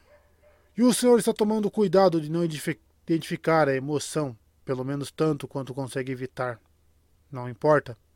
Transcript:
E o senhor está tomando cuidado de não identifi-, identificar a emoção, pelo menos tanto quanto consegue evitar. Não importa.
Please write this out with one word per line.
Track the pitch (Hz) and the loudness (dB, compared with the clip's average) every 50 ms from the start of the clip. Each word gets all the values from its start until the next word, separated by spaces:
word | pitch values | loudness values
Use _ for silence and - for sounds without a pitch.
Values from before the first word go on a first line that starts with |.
| _ _ _ _ _ _ _ _ _ _ _ _ _ _ - - | _ _ _ _ _ _ _ _ _ _ _ _ _ _ -2 2
E | 240 | 4
o | 254 202 | 4 4
senhor | - 247 247 240 226 | 4 4 4 4 4
está | - 233 220 | 4 2 0
tomando | - 220 208 220 220 214 190 | 0 0 0 0 0 -2 -2
cuidado | - 220 208 185 160 190 196 185 165 165 | 0 0 2 4 6 6 6 6 4 2
de | 151 151 | -2 -2
não | 160 170 175 | -2 -2 -2
identifi-, | 165 151 139 - 170 147 - _ _ _ _ _ - | -2 -4 -4 -6 -6 -6 -8 _ _ _ _ _ -2
identificar | 165 160 - - 170 - - 160 160 160 151 139 | -2 -2 -2 -4 -8 -6 -2 2 2 4 4 2
a | 135 | 2
emoção, | 131 131 143 151 139 - - - 156 147 131 113 - _ _ _ _ _ | -2 -2 -4 -4 -4 -4 -4 -4 -4 -4 -6 -8 -12 _ _ _ _ _
pelo | - 131 127 127 | -8 -6 -6 -4
menos | 135 143 143 135 - | -6 -6 -6 -8 -8
tanto | - - 160 160 151 131 - - | -4 -2 0 0 0 -2 -6 -10
quanto | - 139 131 127 123 | -10 -10 -10 -10 -8
consegue | 139 135 123 - 139 131 135 | -8 -8 -8 -6 -6 -6 -6
evitar. | 131 123 131 127 - - 127 123 117 - _ _ _ _ _ _ _ _ _ _ _ _ _ - | -6 -8 -8 -10 -8 -6 -6 -6 -6 -8 _ _ _ _ _ _ _ _ _ _ _ _ _ -16
Não | 135 127 123 123 | -14 -12 -12 -12
importa. | 120 - - 151 151 139 - - 117 - _ _ _ | -8 -2 2 4 4 4 2 -2 -12 -18 _ _ _